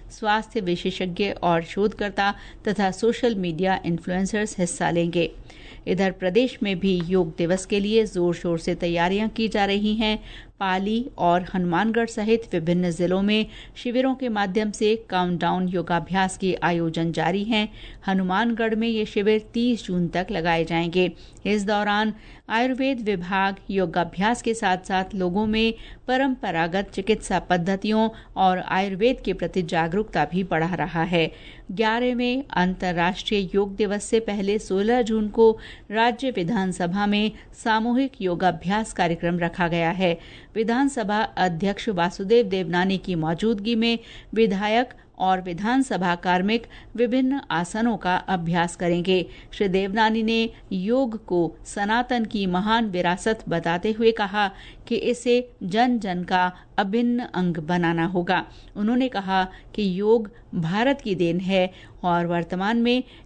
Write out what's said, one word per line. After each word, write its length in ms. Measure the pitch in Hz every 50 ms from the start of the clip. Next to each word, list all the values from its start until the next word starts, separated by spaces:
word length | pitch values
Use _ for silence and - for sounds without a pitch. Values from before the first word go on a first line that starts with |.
| - -
स्वास्थ्य 500 | - - - 214 208 220 214 220 - 233
विशेषज्ञ 720 | 196 175 175 175 - 196 185 - 190 185 175 - 202 202 - - -
और 200 | 180 170 165 165
शोधकर्ता 720 | 160 - - 196 214 196 - 214 202 196 - 196 202 202 - - - - - - 226
तथा 240 | 202 - 202 190
सोशल 440 | 180 - - 226 233 233 - 240 233
मीडिया 440 | 196 185 175 160 156 190 190 190 - -
इन्फ्लुएंसर्स 720 | - 175 170 - - 180 180 196 185 - 208 208 208 - -
हिस्सा 320 | 180 175 - - 185 165
लेंगे। 380 | 165 170 170 170 165 170 165 - - - - - - - - - - - - -
इधर 240 | 185 175 196 190
प्रदेश 460 | 185 - 185 185 180 220 254 254 - - -
में 140 | 202 190 170
भी 140 | - 196 190 180 175
योग 280 | 165 185 185 180 165 160 -
दिवस 280 | 175 160 180 185 190
के 140 | - 220 202
लिए 260 | 202 208 214 226 220
जोर 300 | 214 - 180 170 175 170
शोर 240 | 170 - 180 170 165
से 160 | 165 - 175
तैयारियां 540 | 170 - 175 170 170 170 180 190 202 220 220
की 180 | 208 - 226 220
जा 180 | - 220 202
रही 300 | 202 196 202 208 214 214
हैं। 220 | 220 233 214 214 214 214 - - - - - - _
पाली 460 | 196 190 185 185 196 202 220 226 247 277 - -
और 280 | - 175 170 180 185 170 -
हनुमानगढ़ 540 | 190 180 175 170 170 202 220 220 233 233 226
सहित 360 | 226 - 208 214 226 233 226 - -
विभिन्न 360 | 175 165 160 175 180 180 180
जिलों 300 | 165 160 175 170 180 190
में 240 | 196 202 214 214 214 214 - - - - -
शिविरों 380 | - - 247 233 254 262 269 262
के 140 | 262 269 247
माध्यम 420 | 220 208 202 196 180 220 214 214
से 240 | 202 - 226 208 220 220 220 -
countdown 580 | - 185 180 180 175 165 175 170 175 180 185 180
योगाभ्यास 680 | 180 180 170 165 180 170 165 - 175 190 190 185 185 -
के 160 | - 185 175 - -
आयोजन 480 | 160 175 170 170 165 160 170 165 165
जारी 320 | 160 165 160 160 175 202 202
हैं। 240 | 214 233 214 208 214 - - - - - - - -
हनुमानगढ़ 680 | 190 190 190 185 185 190 226 240 233 214 233 226 220
में 120 | 214 226 233
ये 180 | 226 220 214
शिविर 340 | 214 - 220 202 208 214 214 214 - -
तीस 320 | 233 233 247 247 208 -
जून 220 | - 185 180 175 165
तक 200 | - 175 185 -
लगाए 320 | 214 175 160 175 170 165 165
जाएंगे। 460 | 160 170 165 170 170 165 185 180 170 - - - - - - -
इस 200 | 190 208 214 202
दौरान 480 | 196 214 208 208 208 208 208 220 220 214 - - - - - _ -
आयुर्वेद 500 | 208 226 247 254 262 233 262 269 277 233
विभाग 540 | 233 202 208 185 175 175 196 190 190 196 196 190 - -
योगाभ्यास 720 | 202 190 185 175 - 185 170 170 - 175 196 214 240 240
के 120 | - 233 226
साथ 240 | 226 - 196 185 180
साथ 380 | 185 - 202 185 190 190 -
लोगों 300 | 196 185 180 175 202 220 214
में 260 | 214 220 220 226 226 - - - - - - -
परंपरागत 840 | 254 262 269 277 262 247 - 208 165 165 165 175 160 190 202 196 -
चिकित्सा 460 | - 190 - 214 208 - - 202 175
पद्धतियों 720 | 165 - 180 180 170 180 190 190 - 208 214 220 220 220 220 - - - - -
और 220 | 190 185 185 185
आयुर्वेद 600 | - - - 185 190 202 190 180 208 247 262 247 -
के 80 | - 185
प्रति 280 | 180 175 170 170 190 180
जागरूकता 640 | 160 185 165 160 170 160 202 214 208 - 180 151
भी 180 | 147 - 180 202
बढ़ा 320 | 180 185 160 160 170 185
रहा 280 | - 151 147 151 170 160
है। 280 | 170 175 170 160 151 - - - - - - - -
ग्यारहवें 720 | 190 175 220 220 220 233 247 247 247 240 247 247 247 262 277 - - 180
अंतर्राष्ट्रीय 920 | 180 180 185 - - 180 175 165 170 175 190 - - - 220 208 196 175 -
योग 200 | 196 202 202 196
दिवस 280 | 196 220 202 202 208 196
से 160 | - - 226
पहले 400 | 220 220 202 208 196 196 202 220
सोलह 420 | 214 - 190 190 202 214 240 254
जून 260 | 247 208 220 220 214 208
को 220 | 202 - 226 226 220 220 - - - - - -
राज्य 400 | 208 220 226 240 233 226 - 262
विधानसभा 720 | 233 196 175 170 240 214 190 185 175 - 185 170 175 202 208
में 260 | 202 202 208 214 214 214 - - - - - -
सामूहिक 580 | 240 220 220 220 240 240 247 277 262 - -
योगाभ्यास 720 | 202 180 175 180 190 180 170 160 - 170 196 214 220 - -
कार्यक्रम 460 | - 185 170 170 165 - 170 175 175
रखा 280 | 175 170 170 - 185 170
गया 240 | 165 170 170 165
है। 260 | 175 180 185 180 170 170 - - - - - - -
विधानसभा 640 | 208 226 208 233 247 277 277 277 254 220 196 208 208 220 - - -
अध्यक्ष 500 | 180 185 175 160 190 190 202 208 - -
वासुदेव 560 | 208 175 170 175 185 - 196 190 226 240 240
देवनानी 520 | 196 185 190 185 165 170 175 180 190 190 185
की 180 | - - 185
मौजूदगी 600 | 165 160 160 170 160 - 220 233 202 196 226 240
में 220 | 226 226 233 233 226 226 - - - - - -
विधायक 560 | 208 226 208 196 190 208 214 214 233 254 254 - - - - _ -
और 220 | 185 190 185 185
विधानसभा 720 | 180 180 175 165 202 220 247 269 269 - 233 180 180 180 175
कार्मिक 500 | 175 - 190 180 180 185 202 220 220 - - - - - - -
विभिन्न 440 | 214 240 240 233 262 262 262 269 277 - -
आसनों 440 | - 160 175 170 - 220 233 240 226 180
का 180 | - 180 180 180 - -
अभ्यास 480 | 190 185 170 165 170 175 170 175 -
करेंगे। 500 | - 185 175 175 175 175 190 185 185 165 - - - - - -
श्री 140 | - 214 196
देवनानी 560 | 180 190 190 202 190 226 220 220 220 226 220
ने 260 | 220 226 226 226 226 226 - - -
योग 460 | 196 190 180 202 233 254 269 240 220 214 -
को 140 | - 185 175 170 160 165 - -
सनातन 600 | - - - 202 202 220 240 247 240 254 240 226
की 200 | 214 - 214 196
महान 440 | 185 175 180 196 214 220 233 233 214
विरासत 540 | 180 180 175 175 175 185 - 226 220 220 - -
बताते 420 | 170 170 165 170 170 175 180 214
हुए 200 | 220 214 233 226
कहा 360 | 226 226 214 190 190 214 208 190 190 - - - - - - -
कि 80 | 233
इसे 420 | 220 - 220 247 240 - 254 240 247 240 240 - - -
जन 340 | 185 170 220 240 254 247 233
जन 240 | 196 202 180 175 180
का 280 | 175 190 180 180 180 180 - - - - -
अभिन्न 500 | 208 196 196 233 240 240 240 240 247 - -
अंग 240 | - 180 180 170 175
बनाना 480 | 156 151 180 175 175 165 170 165 165
होगा। 380 | 170 175 190 175 175 190 175 - - - - - - -
उन्होंने 320 | - 208 214 240 247 262 254
कहा 340 | 254 196 190 190 190 190 185 185 185 - - - -
कि 140 | - 214 196 180 180
योग 300 | 202 214 226 240 220 208 - - - - -
भारत 460 | 175 165 160 180 208 233 269 277 277
की 140 | - 220 190
देन 240 | 180 180 170 170 180
है 320 | 190 180 190 190 180 185 - - - - - - -
और 220 | 180 175 175 170
वर्तमान 560 | 170 175 170 170 - - 180 190 202 233 233
में 220 | 233 240 247 254 254 - - - -